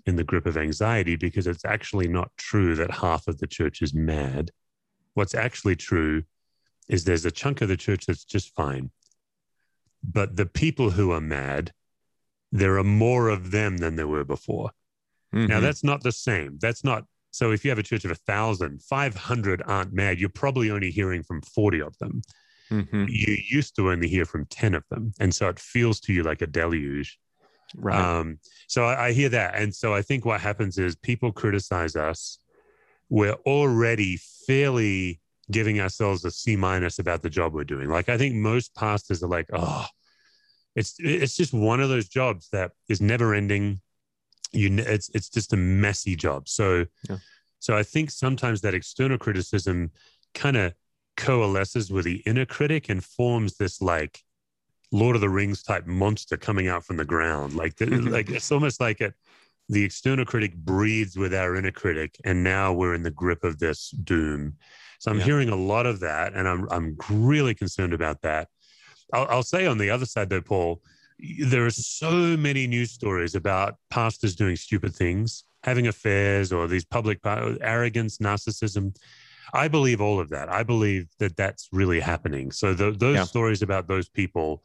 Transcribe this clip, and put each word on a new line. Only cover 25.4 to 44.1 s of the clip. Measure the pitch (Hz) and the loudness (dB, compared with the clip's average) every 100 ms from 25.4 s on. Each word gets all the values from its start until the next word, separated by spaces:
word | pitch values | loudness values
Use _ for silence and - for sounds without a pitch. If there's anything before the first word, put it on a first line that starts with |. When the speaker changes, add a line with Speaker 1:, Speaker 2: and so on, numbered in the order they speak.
| 95 | -2
Speaker 1:
it | 90 | -4
feels | - 120 117 104 | -4 0 2 0
to | - | 0
you | 90 | 0
like | 80 76 | 0 -2
a | 80 | -2
deluge. | 78 85 82 69 71 71 - _ _ _ _ - - | 0 0 0 -2 -4 -6 -12 _ _ _ _ -20 -6
Speaker 2:
Right. | 101 98 | -2 2
Speaker 1:
Um, | 90 85 80 78 - - - | 2 0 -2 -8 -16 -20 -4
so | 127 | 0
I, | 120 131 120 | 2 2 2
I | |
hear | 117 139 | 2 2
that. | 117 90 | 2 0
And | 101 104 | 0 -4
so | - 113 | -2 0
I | 101 | 0
think | - 135 | 0 -2
what | 113 104 | 0 -2
happens | 104 101 101 95 | -2 -2 -2 0
is | 90 82 | -2 -2
people | - 120 123 | -4 -2 -2
criticize | - 110 101 - 90 82 | -2 0 0 0 -2 -2
us. | 78 78 80 - - _ _ _ _ _ _ - | -2 -2 -4 -8 -16 _ _ _ _ _ _ -2
We're | 110 104 - 135 | 2 2 2 2
already | 143 143 113 117 113 95 87 - - - | 4 4 4 4 2 0 -2 -8 -8 0
fairly | 135 143 123 107 95 92 82 _ _ - | 2 4 2 2 0 -2 -6 _ _ -4
giving | 110 110 104 | 0 2 2
ourselves | 92 - 104 92 | 0 0 0 0
a | 85 | -2
C | - 113 101 | -4 0 2
minus | 92 92 87 - | 2 2 0 -2
about | 87 85 | -2 -2
the | 82 | -2
job | 82 82 | 0 0
we're | 78 | -2
doing. | 73 69 69 | -6 -4 0
Like, | 82 90 | 0 2
I | 120 | 0
think | 139 | 0
most | 113 110 120 - | 0 0 0 -2
pastors | - 107 104 - 87 | -4 -2 -2 -2 -4
are | 87 | -2
like, | 85 80 | -2 -2
"Oh, | 87 85 - - _ _ _ _ _ _ _ _ | -2 -2 -2 -6 _ _ _ _ _ _ _ _
it's, | 113 104 - | -6 -6 -4
it's | 165 175 135 - | -2 0 0 0
just | 165 | 0
one | 117 107 123 | 2 2 4
of | 135 | 2
those | 127 101 | 0 0
jobs | 131 127 92 - | 0 0 -2 -4
that | 98 90 _ - | -4 -4 _ -4
is | 104 | 0
never | 101 120 113 | 2 4 4
ending." | 104 101 101 101 98 _ _ _ | 2 2 0 0 -4 _ _ _